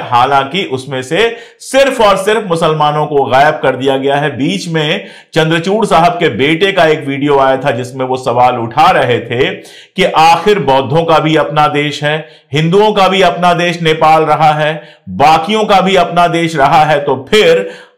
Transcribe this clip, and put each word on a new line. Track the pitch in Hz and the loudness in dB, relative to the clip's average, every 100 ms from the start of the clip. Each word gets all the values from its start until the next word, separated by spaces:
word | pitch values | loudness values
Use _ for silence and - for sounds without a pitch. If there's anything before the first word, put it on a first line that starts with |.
| - | 0
हालांकि | 120 131 139 131 180 | 0 2 0 -2 -6
उसमें | 175 127 147 131 | -6 -8 -8 -10
से | 127 170 233 233 - _ | -4 -2 -2 -4 -18 _
सिर्फ | - 269 277 262 | -4 0 2 2
और | 208 190 | 2 2
सिर्फ | 196 226 196 | 0 -2 -2
मुसलमानों | 165 165 156 151 151 151 | -2 0 0 0 0 0
को | 143 | 0
गायब | 131 131 151 156 | 2 2 2 2
कर | 139 127 | -2 -2
दिया | 135 135 | -2 0
गया | 139 143 | 0 -2
है। | 147 117 | -2 -4
बीच | 151 196 175 | -4 -4 -4
में | 160 151 196 - - _ | -4 -2 -4 -8 -20 _
चंद्रचूड़ | 160 160 165 180 214 208 | -2 0 0 0 -2 0
साहब | 170 160 | 2 2
के | - 160 | 0 -2
बेटे | 101 143 160 196 | 0 -2 0 0
का | 185 | 2
एक | 160 151 135 | 2 0 -4
वीडियो | 135 147 139 | -4 0 2
आया | 135 131 | 2 0
था | 147 | -2
जिसमें | 123 123 131 131 | -4 -8 -8 -4
वो | 127 | -4
सवाल | 123 120 123 120 | -2 0 0 0
उठा | 113 147 175 | -4 2 2
रहे | 170 123 113 | 2 0 -2
थे | - 123 175 | -2 -2 -2
कि | 202 - - - - 175 151 | -4 -16 -20 -12 -4 -2 4
आखिर | 165 165 208 196 | 4 4 2 0
बौद्धों | 135 135 117 160 | 2 0 0 -2
का | 165 156 | 2 0
भी | 151 156 | 2 0
अपना | 143 151 151 | 0 0 0
देश | 143 147 143 | 0 -4 -4
है, | 147 156 - - - | -4 -4 -8 -20 -6
हिंदुओं | 147 165 196 214 | -2 0 2 2
का | 202 185 | 2 0
भी | 190 | 2
अपना | 175 175 175 | 0 2 0
देश | 170 175 170 | 0 -2 -2
नेपाल | 160 156 156 160 | -2 2 2 2
रहा | 151 147 156 | 2 2 2
है, | 151 151 160 - _ - | 2 -2 -4 -12 _ -12
बाकियों | 92 220 - 202 214 | 0 2 2 0 -2
का | 208 190 | 2 2
भी | 185 180 | 2 0
अपना | 170 131 175 | 0 0 0
देश | 165 165 156 | 0 -2 0
रहा | 139 160 | 2 2
है, | 151 143 | 2 0
तो | 143 123 - | -2 -4 0
फिर | 214 170 165 - - - | 2 4 2 -2 -12 -20